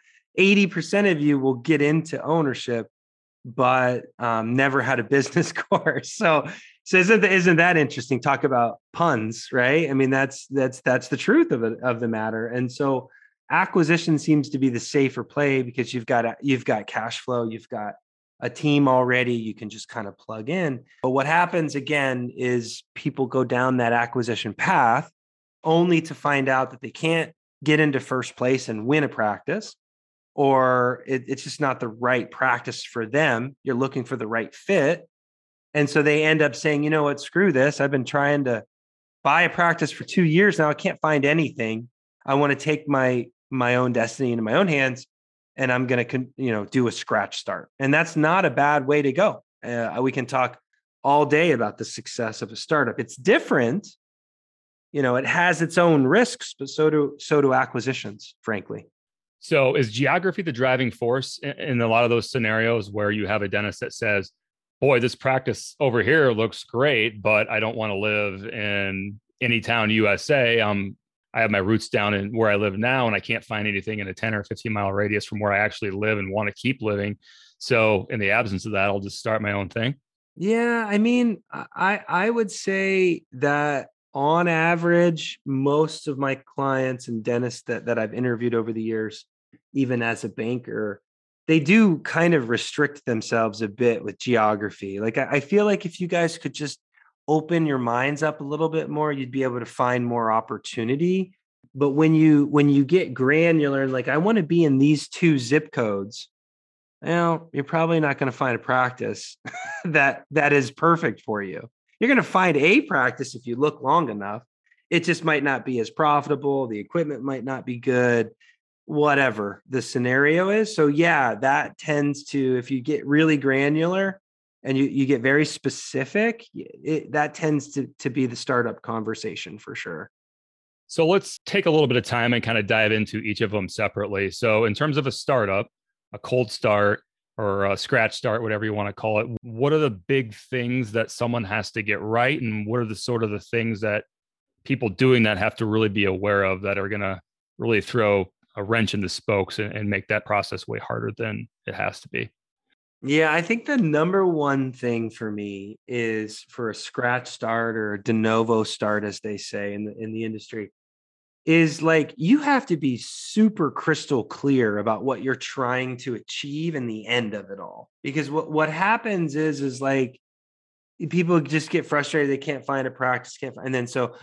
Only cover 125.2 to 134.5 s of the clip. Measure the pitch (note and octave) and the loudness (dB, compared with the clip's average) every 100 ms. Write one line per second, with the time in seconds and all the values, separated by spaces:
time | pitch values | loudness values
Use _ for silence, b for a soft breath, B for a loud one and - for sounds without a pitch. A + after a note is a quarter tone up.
125.2 | C3 C#3+ D3 - C3+ - - C3 C3+ G#3 | 2 2 2 -2 -6 -6 -8 -6 -4 0
126.2 | A3+ A3+ - - - - - D#3 - D3 | 0 -2 -10 -16 -16 -12 -6 -6 -2 -2
127.2 | D3 - D#3+ D3 C#3 C#3 B2 - C#3+ B2+ | -2 -2 0 0 -2 -6 -8 -8 -6 -2
128.2 | B2+ A#2 - B2 A#2 G#2+ - A2+ A2 A2 | -4 -4 -2 0 0 -4 -8 -6 -6 -6
129.2 | G#2+ F2+ - - - - - D#2+ G2+ _ | -8 -10 -12 -16 -14 -12 -10 -12 -14 _
130.2 | _ _ _ _ _ _ _ - E3 F#3+ | _ _ _ _ _ _ _ 0 2 2
131.2 | - - - G3+ F#3 D#3 C#3+ B2 - A#2+ | 0 -10 -4 -2 2 4 4 2 0 0
132.2 | A#2 A#2+ A2+ A2+ G2+ A2 G#2+ A2 G#2+ G#2+ | 2 2 0 0 2 2 2 2 -2 -4
133.2 | A2 G#2 A2 G#2 F#2 - G#2 - G#2 G2 | -6 -2 -2 -2 -4 -4 -4 -2 -4 -2
134.2 | G2 - A#2 | -4 -2 2